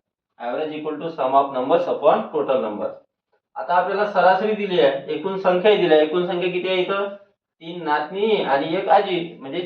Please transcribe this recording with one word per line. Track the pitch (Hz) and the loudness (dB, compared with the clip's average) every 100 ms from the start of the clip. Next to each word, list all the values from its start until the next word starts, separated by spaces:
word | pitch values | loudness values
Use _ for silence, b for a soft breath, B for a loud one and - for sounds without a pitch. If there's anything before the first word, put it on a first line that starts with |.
| _ _ _ _ | _ _ _ _
average | 143 143 156 | -8 -6 -6
equal | 151 151 151 | -6 -8 -8
to | 165 | -8
sum | 147 131 139 | -4 2 2
of | 135 | 2
numbers | 127 127 170 - | -2 0 0 0
upon | - 147 214 - | 2 2 2 0
total | 156 135 127 | -4 0 0
number. | 110 101 90 - _ _ _ _ _ - | -2 -6 -8 -10 _ _ _ _ _ -12
आता | 135 | 0
आपल्याला | 180 196 196 202 | 0 2 -2 0
सरासरी | 185 175 - 214 202 | 4 4 4 0 -2
दिली | 196 170 | 0 2
आहे, | 139 - 151 | 2 2 -6
एकूण | 151 - - | -6 -4 -2
संख्या | 190 180 214 190 | 0 4 4 4
दिली | 170 | 6
आहे. | 156 | 4
एकूण | 156 180 175 | 4 0 -2
संख्या | 175 180 | -2 -2
किती | 175 185 | -2 -2
आहे | 185 | -2
इथं? | 180 196 202 202 _ _ _ _ | -2 -2 -4 -8 _ _ _ _
तीन | 165 175 | -14 -10
नातनी | 156 151 151 190 220 202 | -4 -4 -4 -2 0 0
आणि | - 175 160 185 | 0 -2 0 -4
एक | 190 | 4
आजी, | 202 196 170 - - | 2 4 -4 -4 -10
म्हणजे | 135 170 | -10 -8